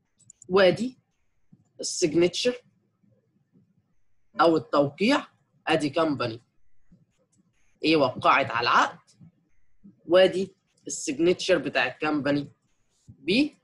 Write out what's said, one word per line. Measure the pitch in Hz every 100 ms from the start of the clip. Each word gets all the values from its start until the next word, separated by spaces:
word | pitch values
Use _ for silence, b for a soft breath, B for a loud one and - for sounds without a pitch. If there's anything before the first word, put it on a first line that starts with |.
| _ _ _ _ -
وادي | 185 185 170 247 - _ _ _ _ _ _ _ -
السيجنتشر | - - 170 160 180 - 247 247 _ _ _ _ _ _ _ _ _ _ _ _ _ _ _ _ _ -
أو | 170 156
التوقيع، | 147 151 143 - 208 - - _ _ _ -
أدي | 160 151
كمباني | 165 160 131 120 113 _ _ - - _ _ _ _ _ _ _ _ _ _
إيه | 147 160
وقعت | 135 - 175 131 135
على | 117 120
العقد، | 185 285 - _ _ - _ _ _ - - - _ -
وادي | 180 185 185 190 _ _ _ -
السيجنتشر | - - 135 170 180 - 170
بتاع | 127 131 123
الكمباني | - 156 151 135 143 139 _ _ _ _ _ -
بي | - 160 226 294 -